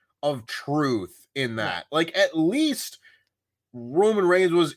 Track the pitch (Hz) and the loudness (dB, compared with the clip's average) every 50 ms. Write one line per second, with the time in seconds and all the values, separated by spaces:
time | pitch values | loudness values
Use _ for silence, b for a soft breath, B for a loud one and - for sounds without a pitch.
0 | _ _ _ _ 143 147 143 123 110 - - - - 139 147 156 147 135 120 104 | _ _ _ _ -4 -4 -4 -4 -8 -12 -12 -10 -6 -2 0 0 0 0 0 -2
1 | 92 - - - _ _ - 139 131 117 113 110 104 95 87 85 - - 143 160 | -4 -8 -12 -18 _ _ -6 -4 -4 -4 -4 -4 -4 -4 -4 -6 -8 -4 -2 -2
2 | 165 165 - 190 202 - 160 165 160 175 233 294 311 302 262 - - - - b | -2 0 0 0 0 2 2 0 0 2 2 2 0 0 -2 -4 -8 -12 -16 b
3 | b b b b b b _ _ _ _ _ _ _ _ - 120 117 120 139 180 | b b b b b b _ _ _ _ _ _ _ _ -16 -14 -12 -2 2 2
4 | 208 220 220 208 185 175 180 185 185 175 165 175 165 147 - | 2 4 2 2 2 4 4 4 4 4 2 2 2 0 -2